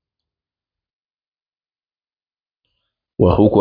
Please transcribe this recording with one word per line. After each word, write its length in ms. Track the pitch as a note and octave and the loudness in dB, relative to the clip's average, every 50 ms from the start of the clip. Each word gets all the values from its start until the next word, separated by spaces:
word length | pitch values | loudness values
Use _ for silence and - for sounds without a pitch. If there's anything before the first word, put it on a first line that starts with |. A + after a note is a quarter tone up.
| _ _ _ _ _ _ _ _ _ _ _ _ _ _ _ _ _ _ _ _ _ _ _ _ _ _ _ _ _ _ _ _ _ _ _ _ _ _ _ _ _ _ _ _ _ _ _ _ _ _ _ _ _ _ _ _ _ _ _ _ _ _ _ - | _ _ _ _ _ _ _ _ _ _ _ _ _ _ _ _ _ _ _ _ _ _ _ _ _ _ _ _ _ _ _ _ _ _ _ _ _ _ _ _ _ _ _ _ _ _ _ _ _ _ _ _ _ _ _ _ _ _ _ _ _ _ _ -2
وأخوك 320 | - F2+ E2+ - G#2 G#2+ - G2+ | -2 0 0 0 0 0 0 0